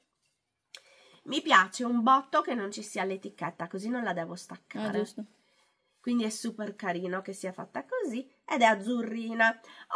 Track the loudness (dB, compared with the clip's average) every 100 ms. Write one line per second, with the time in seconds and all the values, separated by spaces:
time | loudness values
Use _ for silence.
0 | _ _ _ _ _ _ _ -20 _ _
1 | _ -18 -6 -4 6 6 6 0 0 2
2 | 6 6 4 0 0 -2 -4 -8 -8 -4
3 | -4 -4 -8 -8 -8 -6 -8 -6 -4 -4
4 | -2 -4 -6 -10 -14 -18 -12 -6 -4 -2
5 | -2 -6 -14 _ _ _ _ _ _ _
6 | -2 0 0 -2 -6 -6 -8 -6 -4 -4
7 | -4 -4 -6 -8 -8 -8 -10 -10 -6 -4
8 | -2 -4 -8 _ -4 4 6 4 0 -4
9 | -4 -6 -4 2 2 2 -10 -20 2